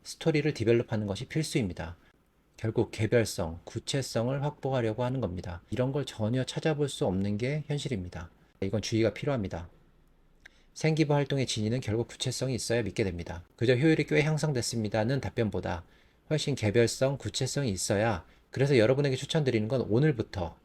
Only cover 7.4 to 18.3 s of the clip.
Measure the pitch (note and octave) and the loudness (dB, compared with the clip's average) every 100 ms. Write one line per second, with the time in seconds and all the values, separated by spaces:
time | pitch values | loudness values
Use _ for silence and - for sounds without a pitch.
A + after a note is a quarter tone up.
7.4 | B2 D3+ D3 D3 - A#2+ F2+ F2 F2 _ | -2 -4 -4 -4 -2 -4 -6 -10 -12 _
8.4 | _ _ G2 G#2+ G2 A2 A2 - C#3 C3+ | _ _ -4 -2 0 2 2 0 -2 -2
9.4 | F#2+ F2+ E2 - _ _ _ _ _ _ | -2 -6 -10 -18 _ _ _ _ _ _
10.4 | - _ _ - D#3 D#3 D3+ D3 C#3 D3 | -20 _ _ -2 0 2 4 2 2 0
11.4 | B2+ - G#2+ B2 B2+ G#2+ A#2 - - A#2+ | -2 0 0 -2 -2 -2 -2 -4 -4 -2
12.4 | C3 B2 - A#2 G#2+ - G2+ E2+ E2+ E2+ | -2 -2 0 0 0 0 -2 -2 -8 -10
13.4 | - _ A#2 B2 D#3+ D#3+ D3+ D3+ D3 D#3 | -12 _ 2 4 4 4 2 2 2 2
14.4 | D#3 C3 A2+ A#2 G#2+ A2 A2 C#3 G#2 - | 0 0 -2 -2 0 0 0 0 -2 0
15.4 | A2 F#2+ F#2 F2+ - - _ _ _ D#3 | 0 0 -4 -6 -8 -20 _ _ _ -2
16.4 | - C3+ A2 A#2+ A2+ - C3+ C#3 A2 - | -2 0 2 4 4 4 0 0 -4 -4
17.4 | B2+ - C3+ F#2 - G2+ A2+ F#2+ - | -2 0 -2 -2 0 2 2 0 -6